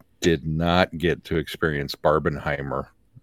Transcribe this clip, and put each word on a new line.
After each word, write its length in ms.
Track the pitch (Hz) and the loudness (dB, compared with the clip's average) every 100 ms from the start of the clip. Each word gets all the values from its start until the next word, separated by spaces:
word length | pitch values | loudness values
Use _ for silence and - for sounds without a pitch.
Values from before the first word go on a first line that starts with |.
| - _ | -6 _
did 260 | 92 80 73 | 0 0 0
not 500 | 78 85 87 95 82 | -2 2 4 2 2
get 280 | 85 71 | -2 -2
to 120 | - 85 | -2 -4
experience 580 | 76 - 82 73 71 | -4 -4 -4 -2 -6
Barbenheimer. 920 | - 78 78 76 71 76 71 135 127 - _ _ - | -2 2 2 2 -4 -4 -4 -4 -6 -8 _ _ -20